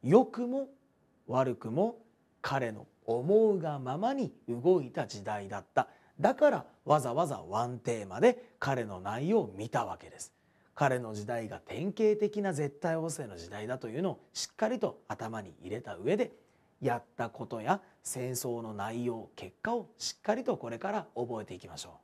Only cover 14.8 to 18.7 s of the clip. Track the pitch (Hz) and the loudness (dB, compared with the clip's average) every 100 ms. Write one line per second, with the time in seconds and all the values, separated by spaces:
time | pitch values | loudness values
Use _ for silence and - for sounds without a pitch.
14.8 | - - _ 107 113 110 95 76 87 110 | -2 -4 _ -8 -6 -8 -10 -14 -8 -8
15.8 | 120 87 107 208 247 - _ _ _ _ | -8 -4 0 2 0 -4 _ _ _ _
16.8 | 131 120 - - 117 - 120 117 113 196 | -2 -2 -6 -6 -6 -6 -8 -6 0 0
17.8 | - _ - 131 127 123 127 117 113 | 0 _ -8 -6 -4 -4 -4 -4 -6